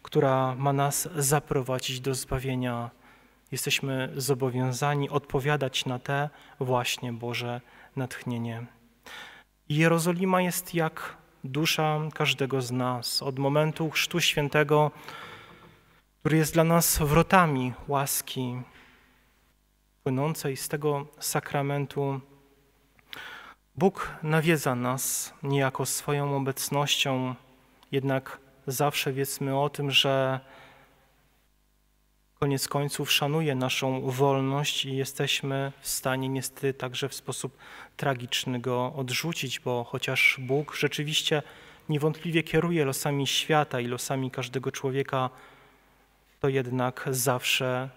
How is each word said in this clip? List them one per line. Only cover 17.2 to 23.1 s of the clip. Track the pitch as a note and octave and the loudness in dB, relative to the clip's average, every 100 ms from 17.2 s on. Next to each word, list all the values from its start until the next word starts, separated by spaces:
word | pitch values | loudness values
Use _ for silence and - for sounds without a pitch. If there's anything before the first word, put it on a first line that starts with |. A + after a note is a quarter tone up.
| E3 G3 E3 C3+ B2+ A#2 - | 6 6 6 2 -2 -6 -2
łaski | C#3 C#3 - - C3 B2+ B2 B2 - - - _ _ _ _ _ _ _ _ _ _ | -2 0 -4 -4 -6 -4 -6 -12 -18 -20 -20 _ _ _ _ _ _ _ _ _ _
płynącej | C#3 C3 D3 D#3 D3 C3 | -2 0 0 -2 -4 -6
z | - | -6
tego | D3+ D3+ C#3+ C#3+ - | -2 0 -2 -6 -8
sakramentu, | - D3+ - D3 C#3 C#3+ C#3 - C#3 C3+ - - _ _ _ _ _ _ _ | -2 -2 0 -2 0 -2 -2 -2 -2 -4 -8 -20 _ _ _ _ _ _ _